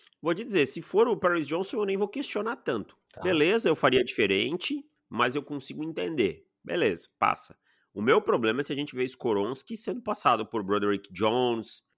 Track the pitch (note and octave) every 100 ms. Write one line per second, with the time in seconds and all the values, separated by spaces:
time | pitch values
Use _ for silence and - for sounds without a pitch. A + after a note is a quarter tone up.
0 | _ _ D3+ E3+ A#3+ F#3+ C#3 F3 - F#3
1 | A#3+ F3+ F#3 F3 C3+ E3 F#3 A#3+ G3+ G3
2 | G3+ C4+ C#4 G#3 G#3+ B3+ - A#2 F2+ _
3 | _ - F3+ E3+ D#3 A3+ F#3+ D3+ C#3+ B2+
4 | B2 - G#2 F#2+ A#2 F3 - C#4+ - _
5 | - G#2+ B2 C#3 B2+ C#3+ - D3 D#3 D#3+
6 | F3 D#3 G2 D2 _ _ - F3 B2 E2+
7 | - - G#2 G2 - - _ _ _ G2
8 | A2 F#3+ G#3 F3+ A2 A#2+ C#3+ C#3 C#3+ B2+
9 | B2+ - B2 G2+ G#2 C3+ - A#3 - A3
10 | - G#3 D#3 A2+ A2 A2+ F#2+ G#2 G2+ G2+
11 | - F#2 G#2+ B2 B2 A2+ G#2 - _